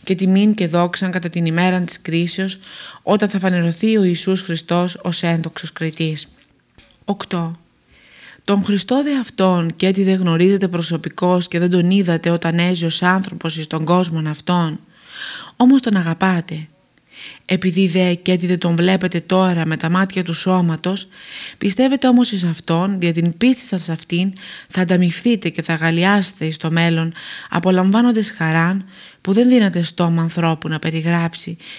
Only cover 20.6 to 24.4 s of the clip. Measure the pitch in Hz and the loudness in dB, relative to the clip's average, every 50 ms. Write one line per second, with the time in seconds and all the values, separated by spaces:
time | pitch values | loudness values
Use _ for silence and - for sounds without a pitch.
20.6 | 180 170 160 151 - 175 190 190 - - - - - - - - - - - - | 2 2 0 -2 -4 -4 -4 -6 -8 -14 -20 -20 -20 -20 -18 -16 -16 -16 -10 -4
21.6 | - 208 190 - 254 269 269 262 - 254 247 240 247 - 208 190 175 170 160 - | -4 -2 0 2 2 2 2 2 4 4 6 6 4 2 0 -2 0 -2 -2 -2
22.6 | - - 170 165 180 196 202 185 175 170 165 170 170 170 165 170 233 254 262 - | -2 -2 0 0 0 0 -2 0 0 0 0 2 0 0 0 2 2 2 2 0
23.6 | - - - 180 160 165 165 156 - - 175 175 185 196 185 - | -2 -6 -6 -6 -4 -6 -8 -8 -6 -4 -2 -2 -2 -2 -4 -8